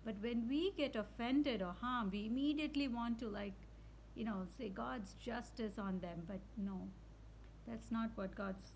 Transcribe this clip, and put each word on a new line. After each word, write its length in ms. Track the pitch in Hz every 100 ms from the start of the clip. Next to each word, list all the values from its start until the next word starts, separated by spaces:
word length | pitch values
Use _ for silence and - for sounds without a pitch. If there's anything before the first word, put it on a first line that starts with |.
But 120 | 226 202
when 260 | 220 240 233
we 260 | 285 370
get 220 | 381 269
offended 680 | 233 208 - 233 269 285 220
or 120 | 185 180
harmed, 320 | 240 247 202
we 140 | 208 214
immediately 600 | 247 285 302 302 294 277
want 320 | 233 233 233
to, 80 | 233
like, 260 | 202 202 196 - - - - -
you 120 | - 226
know, 200 | 196 185 -
say 100 | 220
God's 460 | 190 240 254 190
justice 640 | - 240 233 233 - 220 196
on 220 | 196 185
them. 240 | 175 170 165
But 140 | 196 - -
no, 300 | 196 190 190 - - - - - - - -
that's 240 | 226 -
not 200 | 226 226
what 200 | 226 190
God 220 | - 196 190 -